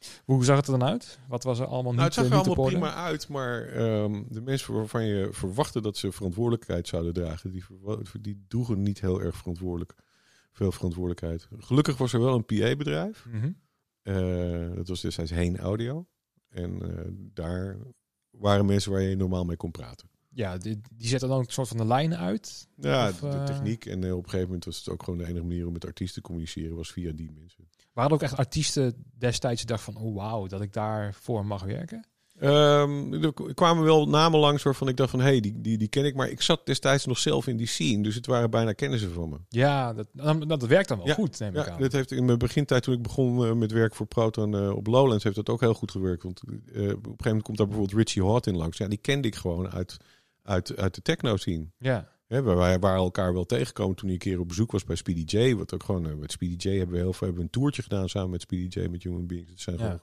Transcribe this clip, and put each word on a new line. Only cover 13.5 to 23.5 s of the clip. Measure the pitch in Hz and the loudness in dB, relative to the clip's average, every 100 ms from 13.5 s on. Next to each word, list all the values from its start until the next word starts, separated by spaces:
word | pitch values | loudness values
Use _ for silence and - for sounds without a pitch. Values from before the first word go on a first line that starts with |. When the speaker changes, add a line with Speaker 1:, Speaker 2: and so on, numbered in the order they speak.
| 196 _ _ _ _ | -6 _ _ _ _
Speaker 2:
Eh, | 98 95 92 90 87 85 85 90 | -4 0 0 0 -2 -2 -4 -6
dat | 87 | -6
was | 90 | -6
destijds | 90 87 80 | -4 -4 -4
Heen | 85 87 90 | 0 0 0
Audio. | 87 107 117 156 180 _ _ _ _ | -4 -4 -4 -6 -10 _ _ _ _
En, | 92 87 90 | -8 -8 -6
eh, | 87 85 85 95 98 | -8 -8 -10 -12 -14
daar | 87 82 90 98 95 127 - _ _ _ | -8 -6 -4 -6 -10 -16 -20 _ _ _
waren | - 101 101 101 | -2 4 6 6
mensen | 101 98 | 2 2
waar | 95 | 0
je | 95 95 | 0 0
normaal | 92 92 | 0 0
mee | 87 82 | -2 -4
kon | 87 | -6
praten. | - - - - _ _ | -8 -14 -18 -20 _ _
Speaker 1:
Ja, | 127 98 92 | -8 -6 -6
die, | 98 107 - | -6 -8 -10
die | 113 117 | -10 -2
zetten | 127 127 | -2 0
dan | 131 | 0
een | 120 | 0
soort | - 123 | -4 -4
van | 117 | -2
de | 113 | 2
lijnen | 123 160 170 | 2 2 0
uit? | 180 220 - - - _ | -2 -4 -6 -16 -20 _
Speaker 2:
Ja, | 139 139 107 | -2 2 0
Speaker 1:
Of, | 90 | -2
Speaker 2:
de, | 143 | -4
de | 139 | -4
Speaker 1:
eh, | |
Speaker 2:
techniek. | 139 | -4